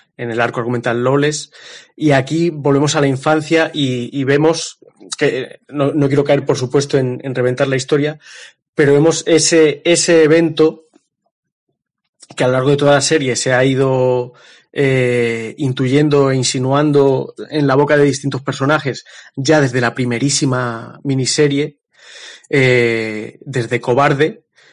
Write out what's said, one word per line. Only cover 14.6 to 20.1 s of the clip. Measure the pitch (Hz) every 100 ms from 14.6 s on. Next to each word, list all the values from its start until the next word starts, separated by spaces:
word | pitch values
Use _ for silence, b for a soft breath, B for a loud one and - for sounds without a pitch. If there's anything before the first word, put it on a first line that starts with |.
| b
eh, | - 139 131 123 120 117 113 110 107
intuyendo | 139 131 127 139 151 143 135
e | 131
insinuando | 127 135 127 139 151 143 139 131 - - 104
en | 151 143
la | 135
boca | 143 147
de | 143
distintos | 127 143 127
personajes, | 139 - 135 156 147 117 B B B -
ya | 135 156
desde | 135 127
la | 117 -
primerísima | 123